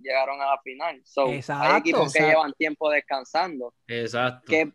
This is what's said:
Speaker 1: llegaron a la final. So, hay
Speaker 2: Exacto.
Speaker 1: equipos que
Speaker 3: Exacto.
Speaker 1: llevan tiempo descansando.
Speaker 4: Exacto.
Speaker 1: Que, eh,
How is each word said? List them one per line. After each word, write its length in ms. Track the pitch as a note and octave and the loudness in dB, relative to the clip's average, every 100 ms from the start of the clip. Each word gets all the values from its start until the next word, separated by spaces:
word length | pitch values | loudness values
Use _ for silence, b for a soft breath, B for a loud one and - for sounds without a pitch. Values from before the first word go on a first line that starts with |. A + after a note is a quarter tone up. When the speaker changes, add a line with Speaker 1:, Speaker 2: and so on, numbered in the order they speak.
Speaker 1:
llegaron 380 | C3 C3 C3+ C#3 | -4 -2 0 -2
a 60 | C#3 | -2
la 120 | C3+ | -2
final. 380 | C3+ C3 E3 C3+ | -4 -8 -8 -8
So, 220 | _ - C3+ | _ 0 0
hay 80 | C#3 | 0
Speaker 2:
Exacto. 400 | B2+ C#3+ C3+ - | -6 -2 2 2
Speaker 1:
equipos 360 | - C4+ D3+ | 2 2 2
que 60 | D#3 | 2
Speaker 3:
Exacto. 100 | D3+ D#3 | 4 4
Speaker 1:
llevan 160 | D3+ | 2
tiempo 360 | - D#3 D3+ D#3 | -2 -4 -2 0
descansando. 840 | D3 - C#3 B2+ D#3 F#3 C#3+ A#2+ _ - | 0 0 -6 -4 -4 -2 -6 -12 _ -10
Speaker 4:
Exacto. 600 | A#2 A2+ A#2 B2 B2 - | -6 -4 -2 -2 -4 0
Speaker 1:
Que, 120 | D#3+ | 0
eh, 100 | D#3 | 0